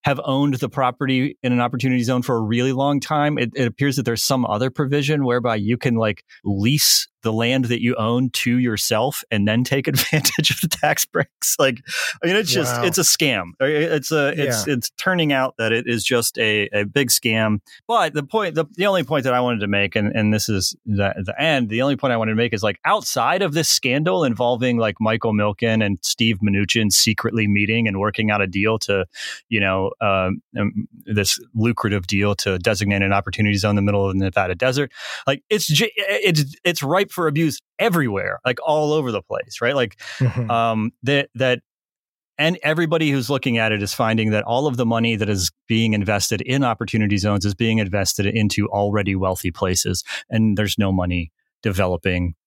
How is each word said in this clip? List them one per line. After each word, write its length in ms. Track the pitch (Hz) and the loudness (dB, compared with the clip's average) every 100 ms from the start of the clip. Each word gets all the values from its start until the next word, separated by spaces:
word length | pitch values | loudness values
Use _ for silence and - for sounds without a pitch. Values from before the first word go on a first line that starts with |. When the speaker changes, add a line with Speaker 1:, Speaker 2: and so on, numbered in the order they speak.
Speaker 1:
have 160 | - 139 | -2 -2
owned 300 | 147 135 143 | -2 0 0
the 140 | 127 127 | 0 -4
property 680 | 139 127 123 131 131 139 - | 0 -2 0 -2 0 -2 -2
in 100 | 127 | -2
an 80 | 123 | 0
opportunity 420 | 120 127 131 127 | 0 0 0 0
zone 200 | 120 127 | 2 0
for 140 | 123 120 | 0 -2
a 40 | |
really 320 | 107 120 131 | 0 0 0
long 280 | 131 139 143 | 0 0 0
time, 380 | - 151 147 151 | -2 0 0 0
it, 120 | 123 | -4
it 120 | 120 120 | -2 -2
appears 300 | - 143 139 | 0 0 0
that 60 | |
there's 180 | 123 113 | -2 -2
some 220 | - 135 | 0 0
other 260 | 117 104 127 | 0 0 -2
provision 540 | - 139 143 139 151 | -2 -2 0 0 0
whereby 320 | 131 123 120 110 | 2 0 0 -2
you 200 | 104 117 | 0 0
can, 160 | 131 | 0
like, 300 | 113 113 101 _ - | 0 0 -2 _ -10
lease 640 | 101 98 107 147 - - - _ | -4 0 0 2 2 2 -2 _
the 100 | 113 | -4
land 320 | 110 117 131 120 | 0 0 0 0
that 140 | 120 | 0
you 160 | 117 123 | 0 0
own 320 | 110 120 131 | 0 0 0
to 300 | - - 123 | -2 0 0
yourself 680 | 123 104 - 110 127 - - | 0 0 0 0 0 -4 -4
and 180 | 107 101 | 0 2
then 160 | 110 | 2
take 240 | 127 139 135 | 2 0 0
<laughs> 0 | |
advantage 600 | 135 - 156 - - 156 | -2 0 0 0 0 -2
of 100 | - | 0
the 80 | 165 | -2
tax 380 | - 151 151 - | 0 0 0 -2
breaks. 500 | 170 - _ - - | -2 -4 _ -4 2
Like, 200 | 139 120 - - - - | 0 0 -8 -6 -6 -4
I 40 | 170 | 0
mean, 100 | 196 | 0
it's 160 | 185 | 2
just, 180 | 175 135 120 | 0 0 0
Speaker 2:
Wow. 80 | |
Speaker 1:
it's 140 | 185 170 | 0 2
a 20 | |
scam. 520 | 160 - 147 110 87 - | 2 2 2 0 -4 -2
I-, 40 | |
it's 480 | 135 151 165 156 135 | 0 2 0 -2 0
a, 160 | 156 143 151 | 0 0 0
it's, 280 | 143 117 127 | -2 -2 0
Speaker 2:
Yeah. 80 | |
Speaker 1:
it's 160 | 131 - - | -2 -2 -4
turning 340 | 190 180 156 | -2 0 2
out 220 | 139 131 - | 2 0 -2
that 160 | 113 | 0
it 140 | 113 123 | 0 0
is 160 | 117 | -2
just 320 | - 123 113 - | 0 0 0 0
a, 300 | 110 107 101 | 0 2 0
a 100 | 104 | -2
big 240 | 104 143 127 | 0 0 2
scam. 520 | - 120 110 110 104 _ - - | 0 2 2 2 0 _ -20 -2
But 240 | 233 165 | 0 0
the 120 | 151 | -2
point, 320 | 143 220 196 151 | -2 -2 -2 -2
the, 100 | 156 - | -4 -2
the 80 | |
only 200 | 202 190 | 0 0
point 200 | 123 151 | 0 0
that 80 | 127 | 2
I 80 | 123 | 2
wanted 200 | 123 117 | 2 0
to 80 | 101 | 0
make, 280 | 101 101 113 | 2 2 0
and, 180 | 104 | 0
and 200 | 113 104 | 0 2
this 160 | 107 - | 0 0
is 260 | 101 95 - | -2 -2 -6
the, 300 | - 101 98 - | -4 0 0 -2
the 100 | 95 - | -8 -2
end, 300 | 156 143 117 | 0 2 0
the 100 | 113 | 0
only 160 | 135 135 | 0 0
point 160 | 139 | 0
I 60 | 117 | 0
wanted 140 | 110 | 0
to 40 | 110 | 0
make 160 | 120 | 0
is, 100 | 110 | 0
like, 160 | 104 101 | -2 -2
outside 560 | 151 208 - 135 120 185 | 0 0 0 -2 0 0
of 140 | 190 | 0
this 160 | 147 156 | 0 0
scandal 520 | - 131 135 156 185 | 0 0 0 2 2
involving, 540 | 143 110 120 120 127 120 | 0 2 0 2 0 2
like, 200 | 110 - | 0 0
Michael 320 | 110 110 113 | 0 0 0
Milken 500 | 107 104 98 117 110 | 2 0 0 0 2
and 160 | 104 95 | 0 -2
Steve 380 | - - 113 104 104 | -4 0 0 2 2
Mnuchin 460 | 98 101 117 107 | 2 2 2 2
secretly 560 | - - 104 113 113 104 | 2 2 0 0 0 2
meeting 400 | 101 104 113 113 | 2 2 0 0
and 100 | 98 | 0
working 320 | 104 104 107 | -2 0 0
out 120 | 104 | 0
a 40 | 95 | 0
deal 320 | 98 104 110 | 0 0 0
to, 260 | - 98 87 - - - _ | 0 -2 -2 -8 -14 -14 _
you 120 | 110 | 0
know, 320 | 98 95 95 - | 0 0 -2 -2
um, 400 | 107 95 92 101 _ - | 0 2 0 -4 _ -4
um, 280 | 101 104 - - - | -2 -2 -8 -14 -4
this 320 | 104 98 - - | 0 0 -2 -6
lucrative 520 | 113 113 113 107 101 87 | 0 0 0 -2 -2 -2
deal 280 | 98 104 | 0 0
to 240 | 101 - 92 | 0 -2 0
designate 420 | 90 101 101 101 | 0 0 0 0
an 140 | 98 | 2
opportunity 420 | 98 98 92 104 101 | 0 -2 -2 0 2
zone 140 | 104 | 2
in 60 | 101 | 2
the 60 | |
middle 240 | 98 101 98 | 2 2 0
of 60 | |
the 60 | 95 | 0
Nevada 360 | 95 95 92 | 0 0 -2
desert. 380 | 87 127 131 139 - - - - | 0 0 0 -4 -6 -14 -6 -4
Like, 160 | 143 _ | -4 _
it's 180 | 214 - | -2 2
j-, 260 | 147 226 - | 2 2 -2
it's, 580 | 196 202 196 160 139 156 | -2 0 2 2 0 -2
it's 180 | 175 170 | -2 -2
ripe 300 | 139 175 202 | 0 0 0
for 140 | - 160 | -2 -2
abuse 320 | 147 160 - _ - | 2 0 -2 _ -2
everywhere, 640 | 226 175 127 98 95 98 | 0 2 0 -2 -4 -4
like, 140 | 127 123 160 | -2 -2 0
all 260 | 151 151 | 0 2
over 200 | 151 131 | 0 0
the 100 | 104 | -4
place, 380 | - - - - | -4 -8 -8 -4
right? 160 | 117 139 | 0 0
Like, 240 | 117 - - - | -2 -4 -18 -2
Speaker 2:
Mm-hmm. 320 | 127 120 113 | -2 0 -2
Speaker 1:
um, 400 | 117 113 110 110 _ | 0 2 0 -2 _
that, 240 | 123 143 139 117 | 0 0 -2 -2
that, 240 | 127 123 _ _ _ _ _ _ _ - | 0 0 _ _ _ _ _ _ _ -2
and 200 | 156 180 | -2 0
everybody 460 | 147 156 165 160 156 | 0 0 2 2 2
who's 180 | 139 117 | 0 0
looking 280 | 139 135 117 | -2 0 0
at 120 | 110 | 2
it 120 | 107 | 0
is 120 | 101 | -2
finding 360 | - 113 113 110 | -2 0 2 2
that 100 | 107 | 0
all 220 | 107 120 147 | 0 0 0
of 100 | 123 | 0
the 80 | 117 | 0
money 280 | 113 113 | 2 0
that 140 | 110 104 | 0 0
is 240 | 98 82 _ _ | 0 -2 _ _
being 240 | 110 113 | 0 2
invested 480 | 107 101 104 - 104 | 0 0 0 0 -4
in 240 | 123 135 | -2 0
opportunity 520 | 131 110 117 113 104 101 | 0 -2 -2 0 0 0
zones 280 | 101 101 | 0 0
is 100 | 101 | -2
being 240 | 95 113 113 | 0 0 0
invested 480 | 101 101 95 - 101 | 0 -2 -2 -2 -2
into 420 | 113 104 - 101 | 0 0 0 -2
already 460 | 101 101 104 98 | 0 0 0 0
wealthy 380 | 95 92 92 92 | 0 -2 -2 -6
places, 500 | - 95 92 - 90 - - - | -2 -2 0 -2 -4 -6 -14 -4
and 300 | 113 110 101 | 0 2 2
there's 180 | 104 - | -2 0
no 140 | 101 | 0
money 400 | 95 90 87 80 _ _ _ | 0 0 -2 -6 _ _ _
developing 720 | 110 92 92 87 95 90 90 - | -4 0 0 0 0 0 -2 -6